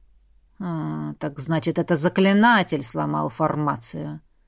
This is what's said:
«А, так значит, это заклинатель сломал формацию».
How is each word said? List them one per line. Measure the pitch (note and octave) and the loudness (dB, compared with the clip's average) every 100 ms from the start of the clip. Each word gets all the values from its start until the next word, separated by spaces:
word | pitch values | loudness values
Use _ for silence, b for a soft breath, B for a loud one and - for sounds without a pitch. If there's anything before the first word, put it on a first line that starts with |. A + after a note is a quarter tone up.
| _ _ _ _ _ - | _ _ _ _ _ -10
«А, | F#3 D#3+ D#3 D#3 D3+ D3 | -6 -4 -4 -6 -8 -8
так | D3+ C#3+ | -8 -6
значит, | C3 D#3+ E3+ D#3+ | -2 -2 0 0
это | - E3 | 2 2
заклинатель | F3 G3 F#3+ G3+ A#3 A3 F3 C#3+ | 2 4 4 6 6 6 2 -2
сломал | - D#3+ D3+ D3+ D3+ | -4 -4 -2 -2 -2
формацию». | - D#3 D3 D3 C3 - D#3+ D3+ D#3 _ _ | 0 0 0 -2 -2 -6 -8 -10 -12 _ _